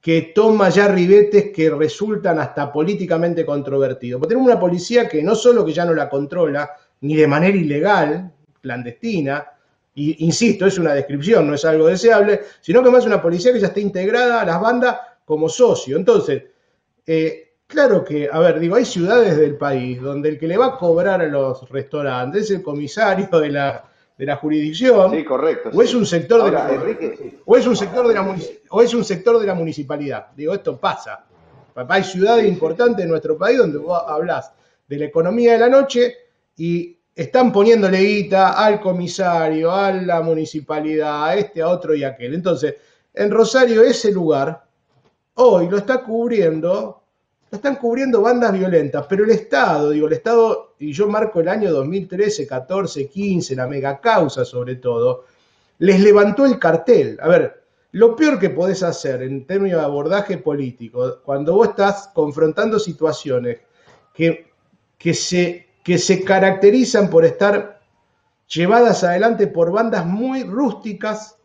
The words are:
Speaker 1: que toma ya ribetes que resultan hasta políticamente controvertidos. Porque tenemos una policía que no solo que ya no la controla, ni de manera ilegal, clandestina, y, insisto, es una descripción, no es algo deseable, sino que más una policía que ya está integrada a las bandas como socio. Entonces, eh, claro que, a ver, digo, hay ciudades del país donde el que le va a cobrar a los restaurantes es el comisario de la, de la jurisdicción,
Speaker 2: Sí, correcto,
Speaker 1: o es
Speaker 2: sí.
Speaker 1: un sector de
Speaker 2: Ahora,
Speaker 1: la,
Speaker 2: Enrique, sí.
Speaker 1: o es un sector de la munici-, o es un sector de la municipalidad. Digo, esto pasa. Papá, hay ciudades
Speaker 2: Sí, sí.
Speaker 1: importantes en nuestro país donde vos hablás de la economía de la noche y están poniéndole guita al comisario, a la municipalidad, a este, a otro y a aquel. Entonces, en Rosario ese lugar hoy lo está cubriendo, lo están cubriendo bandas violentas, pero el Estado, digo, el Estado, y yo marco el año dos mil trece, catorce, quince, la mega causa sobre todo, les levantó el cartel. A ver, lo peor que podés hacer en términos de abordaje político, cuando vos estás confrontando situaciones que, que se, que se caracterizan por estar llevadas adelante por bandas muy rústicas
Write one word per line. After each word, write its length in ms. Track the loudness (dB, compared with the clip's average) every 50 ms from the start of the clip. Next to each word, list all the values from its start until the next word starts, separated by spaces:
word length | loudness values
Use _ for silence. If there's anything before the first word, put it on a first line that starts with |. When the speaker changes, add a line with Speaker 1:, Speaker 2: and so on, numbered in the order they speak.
Speaker 1:
que 300 | _ 0 0 0 0 0 0
toma 360 | 2 4 4 4 4 4 4
ya 180 | 4 4 4
ribetes 640 | 4 4 2 4 6 6 6 6 6 4 2 2 2 -2
que 160 | 0 0 0
resultan 680 | 2 2 -2 -2 -2 -4 -6 -6 -6 -4 -2 -2 0 0
hasta 320 | -2 -6 -6 -6 -6 -6
políticamente 720 | -4 -4 -2 -2 -2 -4 -2 -2 -2 -2 0 -2 -2 -2 -4
controvertidos. 760 | -4 -4 -6 -4 -4 -2 -2 -2 -2 -2 -6 -10 -10 -6 -6
Porque 140 | -4 -2 0
tenemos 180 | 2 4 2 2
una 80 | 2
policía 480 | 2 -2 -2 -2 -6 0 0 0 0 2
que 120 | -2 -2
no 140 | 0 0 0
solo 300 | 2 4 4 4 4 2
que 80 | 0 -2
ya 120 | -2 0
no 100 | 0 0
la 140 | -2 -2 -2
controla, 640 | -4 -4 -4 -4 -2 -2 -2 0 0 -4 -6 -8 -10 -20 _ _ _ _
ni 160 | -6 -2 2
de 100 | 2 4
manera 300 | 4 4 2 2 2 2
ilegal, 760 | 2 0 0 -2 0 0 2 2 2 2 0 -2 -6 -8 -12 _ _ _ _ _ _
clandestina, 840 | _ -10 -10 -10 -10 -12 -14 _ -8 -4 -4 -2 -2 -2 -4 -6 -8 -12 _ _ _ _ _ _ _ _ _
y, 300 | -6 -4 -4 -4 -2 -2
insisto, 420 | -2 0 2 0 0 0 2 0
es 120 | 0 0 2
una 160 | -2 0 0
descripción, 540 | -2 -4 -4 -6 -6 0 2 2 2 2 2
no 60 | -2
es 100 | -2 0
algo 240 | 0 2 4 4 2
deseable, 540 | 2 4 2 4 4 4 4 2 0 -2 -2 -12 -20 _
sino 240 | _ 2 2 4 6
que 60 | 6
más 140 | 6 6 4
una 140 | 4 0 0
policía 320 | 0 0 -2 2 2 2 2
que 60 | 2
ya 100 | 0 -2
está 120 | -2 -2
integrada 640 | -4 -4 -4 -2 -4 -2 0 0 0 0 0 0 -2
a 20 |
las 160 | -2 -2 0
bandas 360 | 0 0 0 2 0 -2 -2 -4 -10 -18 _ _ _
como 240 | _ -4 -2 -2 -4
socio. 480 | 2 2 2 2 2 0 -2 -6 -6
Entonces, 480 | -2 2 2 2 2 2 -2 -4 -6 -6 -12 _ _ _ _ _ _ _ _ _ _ _
eh, 500 | -4 -2 -2 -2 -2 -4 -8 -18 _ _ _ _
claro 380 | _ 0 2 2 4 4 2 0
que, 240 | -2 -4 -4 -4 -2
a 80 | 0 2
ver, 220 | 2 2 2 2
digo, 160 | -2 0 0
hay 80 | 0 0
ciudades 520 | 0 -2 -4 -2 2 4 4 4 2 4
del 200 | 2 2 0 0
país 440 | -4 -4 -4 -4 -4 -4 -6 -8 -8
donde 280 | -8 -8 -8 -4 -4 -4
el 100 | -4 -4
que 80 | -6
le 100 | -4 0
va 100 | 0 0
a 120 | 0 -2 -2
cobrar 420 | 0 0 0 2 0 0 0 0
a 60 | -2
los 420 | -2 -2 -2 -2 -2 -4 -8 -12 -10
restaurantes 760 | -10 -10 -10 -8 -8 -6 -6 -4 -6 -6 -6 -4 -4 -4 -4
es 60 | -2 -4
el 100 | -6 -6
comisario 640 | -8 -8 -8 -10 -10 -4 -2 0 0 0 -2 -2 0 0 0
de 80 | 0 0
la, 360 | -2 -2 -2 -4 -4 -6 -14 _ _ _ _ _ _
de 80 | _ -6
la 120 | -6 -6
jurisdicción, 760 | -6 -4 -2 -2 -2 -2 -4 -4 0 2 4 6 6 6 4
Speaker 2:
Sí, 140 | 2 -2 -4
correcto, 460 | -2 -2 0 0 0 -2 -2 -6 -4 2
Speaker 1:
o 80 | 2 2
es 80 | 2
Speaker 2:
sí. 60 | 2
Speaker 1:
un 100 | 0 0
sector 360 | 0 -2 -4 0 2 2 4 4
de 140 | 4 0
Speaker 2:
Ahora, 120 | 0 -2 -2
Speaker 1:
la, 60 | -4
Speaker 2:
Enrique, 420 | -2 -2 -6 -6 -6 -8 -10 -8 -10
sí. 200 | -16 -18 -18 -18 _
Speaker 1:
o 120 | 4 4
es 100 | 4 4
un 100 | 4 0
sector 300 | 0 -2 -4 -2 0 2
de 80 | 2 2
la 80 | 2 0
munici-, 380 | -4 -6 -8 -10 -12 -16 -18 _ _
o 120 | 2 2 2
es 120 | 2 2
un 100 | -2 -2
sector 340 | -2 -6 -2 0 2 2 2
de 80 | 2
la 80 | 0 -4
municipalidad. 760 | -4 -4 -6 -6 -10 -8 -8 -8 -8 -6 -8 -8 -10 -12 _ _
Digo, 180 | -10 -6 -6 -6
esto 240 | -4 -6 -6 -8 -4
pasa. 460 | -4 -4 -4 -4 -10 -14 -16 -16 _ _ _ _ _ _ _ -20 -20 _ _
Papá, 200 | -14 -6 -2 0
hay 80 | -2 0
ciudades 380 | -2 -2 0 2 4 4 4 4
Speaker 2:
Sí, 60 | 2
sí. 60 | 0
Speaker 1:
importantes 500 | 0 -2 -4 -2 0 0 0 0 0 -2
en 60 | -2
nuestro 260 | -2 -4 -2 -4 -4
país 220 | -2 0 0 2 2
donde 200 | 2 0 0 -6
vos 220 | -6 -4 -4 -4 -4
hablás 460 | -4 -6 -6 -4 -4 -6 -6 -8 -12 _ _ _ _ _ _ _
de 120 | _ -8 -8
la 60 | -8
economía 460 | -4 -2 -2 0 0 0 2 4 4 4
de 40 | 4
la 100 | 4 4
noche 460 | 4 4 4 2 0 0 0 0 -2 -10 _ _ _ _ _ _ _
y 400 | _ -4 -4 -2 -4 -4 -8 -14 _ _ _ _
están 360 | -10 -10 -2 2 2 2 4
poniéndole 480 | 4 4 6 6 6 4 4 2 2 2
guita 540 | 2 2 2 -2 -2 0 2 4 4 4 2
al 280 | 2 2 2 2 0
comisario, 920 | -2 -4 -4 -2 -4 -8 -6 -4 -2 0 0 0 0 0 -2 0 0 0 0
a 180 | 0 0 0
la 320 | -2 -2 -2 -2 -2 -2 0
municipalidad, 1000 | -2 -2 -2 -4 -6 -8 -12 -8 _ -6 -6 -4 -4 -2 -2 -2 -2 -4 -4 -2
a 100 | -2 0
este, 260 | -2 -2 -4 -4 -4 -2
a 60 | -2
otro 260 | -2 -2 -2 -2 -2
y 100 | -2 -2
a 40 | -6
aquel. 260 | -8 -8 -10 -8 -8
Entonces, 400 | -6 -2 -2 -4 -2 -2 -6 -6 -6 _ _ _ _ _ _ _
en 180 | -4 -2 0
Rosario 520 | 2 2 0 2 4 2 2 4 6 6 6
ese 300 | 6 4 2 0 -2 -2
lugar 520 | 0 0 0 0 0 0 -4 -6 -10 _ _ _ _ _ _ _ _ _ _ _ _ _ _ _
hoy 340 | 4 4 6 6 4 2 0
lo 100 | -2 -4
está 240 | -2 -2 -2 -2 -2
cubriendo, 1000 | -4 -4 -4 -2 -2 0 2 0 0 0 -2 -2 -2 -2 -2 -4 -10 -14 _ _ _ _ _ _ _ _ _ _ _
lo 60 | -16
están 200 | -6 -4 -4 -4
cubriendo 440 | -2 -2 -2 -2 -2 -2 0 0 2
bandas 320 | 2 2 2 2 2 0 0
violentas, 540 | 0 -2 2 2 2 0 0 -4 -6 -6 -4
pero 160 | 0 0 0
el 60 | 0
Estado, 600 | 0 -4 -4 -2 0 0 2 2 0 0 0 0
digo, 180 | 0 0 0 -2
el 60 | -2
Estado, 600 | -4 -2 0 2 2 2 2 0 -4 -8 _ _ _
y 140 | -12 -10 -4
yo 140 | -2 -2
marco 340 | 0 0 -2 -2 -2 -2 -2
el 80 | -2 -2
año 240 | -2 -2 -2 -2 -2
dos 140 | -2 -2
mil 200 | -4 -6 -6 -8
trece, 400 | -8 -4 -2 -2 -2 -2 -6 -8
catorce, 600 | -8 -8 -10 -8 _ -6 -6 -6 -6 -6 -8 -10 -10
quince, 460 | _ -8 -4 -2 -2 -4 -4 -6 -6
la 120 | -6 -6
mega 320 | -6 -6 -6 -6 -6 -8 -4
causa 460 | -2 0 2 2 0 0 -2 -6 -8
sobre 320 | -6 -6 -10 -8 -8 -10
todo, 480 | -6 -4 -4 -2 0 0 -2 -2 -4 -10 _ _ _ _ _ _ _ _ _ _ _
les 220 | 2 2 4 6
levantó 440 | 6 6 6 6 6 4 2 2 2
el 140 | 2 2 2
cartel. 600 | 0 0 0 0 2 4 4 4 4 0 -4 -6 0
A 60 | 2
ver, 340 | 2 2 2 0 -6 _ _ _ _ _ _ _ 0
lo 220 | 4 4 4 4
peor 240 | 4 2 2 2 2
que 120 | -2 -2
podés 320 | -2 -2 -2 -2 -2 -2 -4
hacer 400 | -4 -6 -6 -6 -6 -6 -6 -6
en 240 | -8 -8 -10 -8
términos 340 | _ -4 -2 -2 0 -2 -2
de 60 | -2
abordaje 500 | -2 -4 -4 -2 -2 -2 -2 -2 -4 -8
político, 840 | -6 -4 -4 -4 -4 -6 -8 -8 _ -18 -12 _ -4 -4 -4 -4 -8 _
cuando 300 | -6 -6 -4 -2 0 2
vos 140 | 2 2 2
estás 420 | 2 0 0 0 0 -4 -8 -8 _
confrontando 640 | -2 -2 -2 0 0 0 0 0 -2 -2 -2 -2 -2
situaciones 840 | -4 -4 -6 -4 -2 -4 -4 -4 -6 -4 -4 -4 -4 -4 -8 -8 _ _ _ _ _ _ _ _ _ _ _
que, 380 | -2 0 0 0 -2 -10 _ _ _ _ _ _ _ _ _ _ _
que 160 | -4 -4 -2
se, 520 | -2 -4 -4 0 0 0 -2 -4 -8 _ _ _ _ _
que 140 | 0 0 0
se 260 | 2 2 0 0 2
caracterizan 840 | 2 2 4 4 2 2 6 6 6 6 6 2 2 2 2 2 4
por 160 | 6 6 6
estar 560 | 6 4 4 2 2 2 0 -2 -6 -16 _ _ _ _ _ _ _ _ _ _ _ _ _ _ _
llevadas 560 | -4 -2 2 4 6 6 6 6 4 2 0
adelante 420 | 0 0 2 2 0 2 2 -2
por 240 | -2 2 0 0 0
bandas 340 | 2 -2 -2 0 -2 -4 -4
muy 380 | -4 -4 -4 -4 -4 -6 -6 -8
rústicas 960 | -8 -4 -2 -2 -2 -4 -6 -12 -12 -12 -8 -8 -8 -8 -8 -12 -18 _ _ _